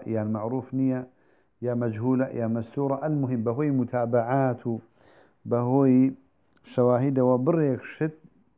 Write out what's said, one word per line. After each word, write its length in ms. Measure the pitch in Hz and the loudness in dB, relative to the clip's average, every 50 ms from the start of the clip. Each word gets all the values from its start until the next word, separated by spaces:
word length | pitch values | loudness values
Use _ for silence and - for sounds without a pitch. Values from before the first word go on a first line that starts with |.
| - 113 | -4 -4
يا 160 | 110 110 107 | -4 -2 -2
معروف 500 | 107 110 107 107 113 127 131 120 - - | -2 -4 -4 -4 -4 -6 -6 -6 -6 -4
نية، 340 | 131 135 131 127 127 127 - _ _ _ _ _ _ _ _ _ _ | -2 0 0 0 -2 -6 -10 _ _ _ _ _ _ _ _ _ _
يا 120 | 117 123 120 | -6 -4 -2
مجهولة، 540 | 120 120 117 107 107 117 127 131 127 131 - | -2 -2 -4 -4 -2 -2 0 0 0 0 -2
يا 200 | - 120 117 113 | -4 -4 -4 -2
مستورة؟ 580 | 113 117 110 - - 143 139 135 135 131 143 156 | -2 -4 -6 -6 -6 -4 -4 -2 -2 -4 -4 -2
المهم 360 | 151 143 135 123 127 117 110 | -2 -2 -2 -2 -2 -2 -2
بهوي 280 | 120 117 135 151 147 | -2 -2 -2 -2 0
متابعات، 920 | 139 131 120 120 - 123 120 117 120 120 113 120 131 139 135 127 120 120 - 120 113 110 - _ _ _ _ _ _ _ _ _ _ _ - | 0 0 0 0 -2 -2 0 0 2 0 2 2 2 2 2 0 0 -2 -4 -6 -6 -6 -8 _ _ _ _ _ _ _ _ _ _ _ -6
بهوي 680 | 113 120 120 120 123 131 139 139 135 127 127 131 135 - - _ _ _ _ _ _ _ _ _ | -2 -2 0 0 2 2 4 6 6 6 6 4 2 0 -4 _ _ _ _ _ _ _ _ _
شواهد 560 | - - 131 123 123 123 120 131 143 135 131 | -6 0 2 4 4 4 4 2 2 2 2
وبريك 640 | 127 127 127 120 127 156 180 170 151 139 127 110 - | 4 4 2 2 2 2 2 2 2 0 0 -2 -6
شت، 340 | - - - 156 160 - - - - _ _ _ _ _ | -10 -8 -6 -6 -6 -6 -10 -20 -20 _ _ _ _ _